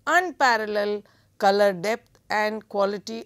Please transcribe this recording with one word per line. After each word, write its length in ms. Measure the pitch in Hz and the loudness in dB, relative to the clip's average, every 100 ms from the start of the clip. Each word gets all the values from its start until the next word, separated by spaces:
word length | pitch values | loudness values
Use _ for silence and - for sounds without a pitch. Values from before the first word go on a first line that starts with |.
| - | 0
unparalleled 1000 | 339 359 262 262 226 214 208 208 208 - _ _ - | 0 0 0 2 2 0 -2 -2 -4 -10 _ _ 0
color 340 | 196 202 202 | 2 4 2
depth 460 | 180 196 233 _ _ - | 2 -4 -4 _ _ -6
and 360 | 208 214 214 - | -2 -2 -4 -6
quality 560 | 202 196 208 - 202 | -2 -2 -2 -8 -12